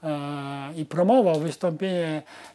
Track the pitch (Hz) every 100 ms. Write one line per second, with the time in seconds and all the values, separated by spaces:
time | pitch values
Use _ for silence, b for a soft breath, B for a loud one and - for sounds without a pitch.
0 | 160 147 143 147 139 139 139 160 147 156
1 | 185 254 190 156 160 - 180 156 190 180
2 | 165 151 B B B